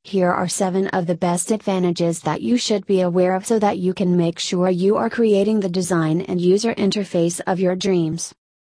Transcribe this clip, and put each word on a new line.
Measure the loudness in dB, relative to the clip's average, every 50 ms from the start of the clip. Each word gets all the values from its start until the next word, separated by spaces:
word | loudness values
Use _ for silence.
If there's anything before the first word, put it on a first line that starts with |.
| _
Here | -6 -2 0 2 2
are | 2 0 -2 -2
seven | -2 -2 -2 0 0 0 -2 0
of | -2 -2 -2
the | -2 -2
best | -2 0 -2 -2 -2 -2 -2
advantages | -4 -2 -2 -2 0 0 2 0 0 0 0 -2 -2 -2
that | -2 -4 -4 -2
you | -2 0 0
should | 0 0 0 -2 -2 0
be | 0 0 2 2
aware | 2 2 2 2 2 0
of | 0 -2
so | 0 0 2
that | 2 0 0 0
you | -2 -2 -2
can | 0 0 2 2
make | 2 2 0 -2 -4
sure | -6 -4 -2 0 0 0
you | 2 2 2 2 2
are | 2 0 -2
creating | 0 0 2 4 4 4 2 2 2 0
the | 0 -2
design | -2 -4 -2 0 0 0 0 0 0 -2 -2
and | -2 -2 0
user | 2 4 2 2 2 0 -2
interface | 0 -2 -2 0 -2 -4 -2 0 0 0 0 -2 -4 -4
of | -4 -2 0
your | 0 0 0
dreams. | 0 -2 0 0 0 0 0 -2 -6 -8 -12 -14 _ _ _ _ _ _ _ _ _